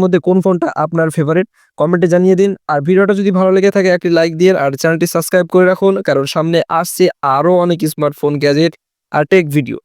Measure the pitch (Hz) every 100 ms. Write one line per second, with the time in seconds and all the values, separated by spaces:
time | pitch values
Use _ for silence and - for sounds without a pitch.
0 | 185 180 180 185 190 175 311 - 156 165
1 | 160 165 147 165 196 _ _ - 151 175
2 | 170 175 185 185 202 185 - 147 147 185
3 | 202 202 202 185 190 190 196 202 185 180
4 | 180 170 165 160 185 185 139 135 165 165
5 | 175 170 - 185 170 180 180 185 196 196
6 | 190 139 139 165 160 165 - 165 175 -
7 | 180 - 143 135 165 180 175 165 156 156
8 | 147 - 147 147 143 143 165 - _ _
9 | _ 151 151 190 151 147 120 113